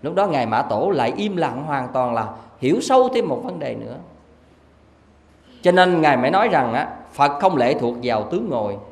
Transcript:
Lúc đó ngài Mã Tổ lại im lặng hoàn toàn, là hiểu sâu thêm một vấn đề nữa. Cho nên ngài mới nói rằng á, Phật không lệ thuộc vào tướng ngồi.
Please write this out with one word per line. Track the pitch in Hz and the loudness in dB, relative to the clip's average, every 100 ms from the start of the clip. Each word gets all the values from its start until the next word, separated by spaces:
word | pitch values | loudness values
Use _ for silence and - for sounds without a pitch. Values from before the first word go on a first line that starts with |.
Lúc | 143 | -4
đó | 180 202 | 0 0
ngài | 147 117 | 0 0
Mã | 110 | 0
Tổ | 127 107 170 | 0 0 0
lại | 175 120 - | 0 0 0
im | 208 185 | -4 -2
lặng | 151 120 156 | -2 -4 -6
hoàn | 139 123 | -6 -4
toàn, | 131 123 | -2 -2
là | 117 107 - - - | -2 -4 -10 -20 -4
hiểu | 127 160 | 0 0
sâu | - 254 247 | 4 4 4
thêm | 247 196 | 0 -2
một | 123 | -4
vấn | - 180 | -6 -8
đề | 139 | -8
nữa. | 113 110 127 175 - _ _ _ _ _ _ _ _ _ _ _ _ _ - | -8 -12 -14 -18 -20 _ _ _ _ _ _ _ _ _ _ _ _ _ -2
Cho | 180 | 2
nên | 180 180 175 | 6 4 4
ngài | 156 131 | 4 4
mới | 127 | 2
nói | 185 226 | 2 2
rằng | 170 123 | 2 0
á, | 117 156 - - | -2 -4 -8 -18
Phật | - 143 - | 0 0 4
không | 190 160 | 2 2
lệ | 120 | 0
thuộc | 151 120 120 | 0 -2 -4
vào | 123 110 | -2 -2
tướng | 104 185 226 | -2 -4 -4
ngồi. | 127 104 101 - | -4 -4 -8 -14